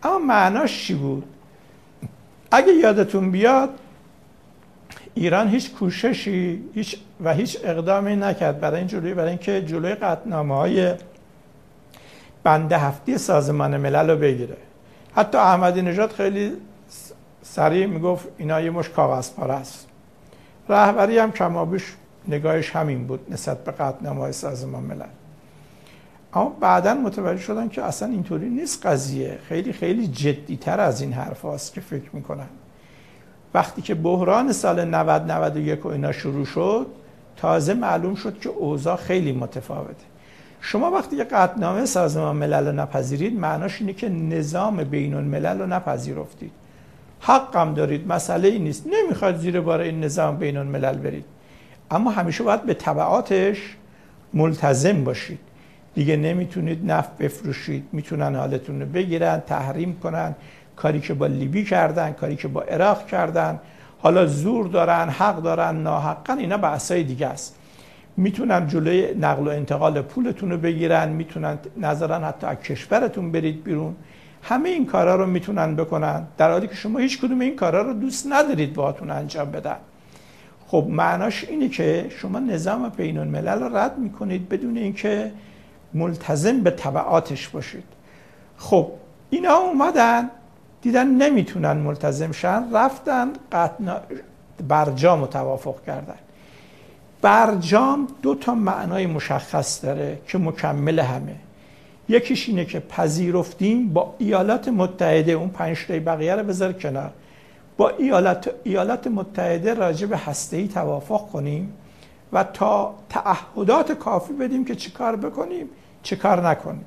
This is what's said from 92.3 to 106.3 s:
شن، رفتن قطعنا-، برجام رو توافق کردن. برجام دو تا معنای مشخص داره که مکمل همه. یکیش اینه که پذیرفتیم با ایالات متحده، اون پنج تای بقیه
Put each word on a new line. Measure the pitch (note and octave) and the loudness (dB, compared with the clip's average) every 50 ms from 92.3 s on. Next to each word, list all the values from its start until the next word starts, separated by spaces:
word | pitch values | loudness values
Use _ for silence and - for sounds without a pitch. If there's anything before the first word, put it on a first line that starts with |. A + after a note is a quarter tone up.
| D3+ | -6
شن، | - - F3+ F#3 A3 B3 A#3+ A3+ | -2 0 0 0 0 0 2 2
رفتن | G#3+ A#3+ C4+ C4+ - - - C#4 B3+ B3 C4 D4+ - - - - | 4 4 4 2 -2 -4 -2 0 0 0 -2 -4 -8 -12 -4 0
قطعنا-، | F3 E3+ E3+ - - G#3+ F3+ F3 - - - - C3 - - - - - - - - F3+ C3+ | 2 2 2 0 -4 -6 -4 -4 -6 -8 -10 -14 -14 -14 -18 -20 -20 -20 -20 -16 -12 -2 2
برجام | D3 D3+ D3+ D3 C3+ C3 C#3 F3 F3+ D#3 | 4 4 4 2 0 4 6 6 6 6
رو | C#3 | 2
توافق | C3 - C#3 C3 C3+ C3+ C3+ - C#3 C3+ - - | -2 -4 -4 -2 -2 -4 -4 -4 -8 -10 -8 -8
کردن. | - C#3+ C#3 D3 - - - - - - - - - - - - - - - - - - - - - - - - | -10 -10 -10 -10 -12 -16 -18 -18 -20 -20 -20 -20 -20 -20 -20 -20 -20 -20 -20 -20 -20 -20 -20 -20 -20 -14 2 6
برجام | G3+ G3+ A3 A3+ G#3+ G#3+ F#3+ E3 E3+ G3 G#3+ C4 C4+ C#4 C#4+ C#4+ B3 - - - | 8 8 8 8 6 4 0 0 4 4 4 4 4 2 0 -2 -4 -6 -4 -2
دو | C4 C#4 | -2 -2
تا | C4+ - - B3 | 0 0 -2 0
معنای | A#3 G#3 F#3+ - - G3+ F3+ F3 G3 F#3+ | 0 0 0 0 -2 -4 -4 -2 -2 0
مشخص | F3+ D#3+ D3+ - - C#3+ C3 - - - D#3 C3+ - - - - | 0 -2 -4 -2 -2 -2 -4 -4 -2 -2 -2 -2 -2 -4 -6 -4
داره | C#3+ C#3+ D3 D3 C#3+ D3+ D3 - | -4 -4 -2 -4 -6 -6 -8 -12
که | - - F#3 | -6 -2 0
مکمل | F3+ D#3+ D#3 - - D3+ D3 C#3+ C#3+ D3+ D#3+ D#3+ | 0 0 -2 -2 -2 -2 -2 0 0 0 2 2
همه. | D3+ B2 C3 B2+ C#3 C#3+ - - - - - - - - - - - - - - - - | 2 0 -2 -4 -6 -8 -12 -14 -18 -20 -20 -20 -20 -20 -20 -20 -20 -20 -20 -20 -2 4
یکیش | G#3+ A#3+ A#3+ - C4+ B3 - - | 4 4 4 4 -2 -2 -2 -2
اینه | A3 F3+ E3+ | -2 -2 -2
که | E3+ - E3+ | -2 -6 -8
پذیرفتیم | - - - - E3+ D#3+ D3+ D#3+ F#3 F3 E3+ F3+ E3 - - - F#3 G3+ A3+ A#3+ B3 G#3 | -8 -8 -2 0 0 0 2 2 0 2 2 0 0 -2 -2 0 2 2 4 4 2 2
با | D#3 E3+ F3+ - - - | 2 2 2 0 -2 -4
ایالات | B3 G3+ G#3+ F#3 F#3 G3+ A3 C4 - C4 | -2 2 2 2 4 4 2 0 0 0
متحده، | B3 G3+ F#3 F3+ F#3 - F3+ E3 D#3+ D#3+ D#3 D#3+ E3 | 2 2 2 0 0 0 2 4 6 6 6 4 2
اون | D#3+ E3+ F#3 | 2 0 -4
پنج | F#3 - F3 E3 E3 D3+ - | -4 -4 -4 -2 -2 -4 -4
تای | - F#3 D#3+ | -4 -4 -2
بقیه | D#3+ E3 E3 D#3 D#3 E3 | 0 0 -2 0 2 0